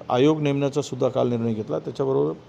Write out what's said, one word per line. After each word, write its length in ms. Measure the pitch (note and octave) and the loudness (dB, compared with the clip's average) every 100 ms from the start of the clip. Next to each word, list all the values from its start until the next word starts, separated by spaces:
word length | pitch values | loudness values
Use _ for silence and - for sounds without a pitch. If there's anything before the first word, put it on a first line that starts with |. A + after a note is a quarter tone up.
| - | -2
आयोग 320 | B2+ C#3+ D#3 | 4 4 4
नेमण्याचा 420 | D3 C#3 C#3+ C#3+ | 0 0 0 -2
सुद्धा 260 | - B2+ B2+ | -4 -2 0
काल 200 | B2 B2 | 2 0
निर्णय 260 | A#2+ A#2 | 0 0
घेतला. 240 | A2 A2+ D3+ | -2 -4 -6
त्याच्याबरोबर 540 | D3+ A#2 C3+ C3+ D3+ F3+ | -6 -4 0 0 0 -4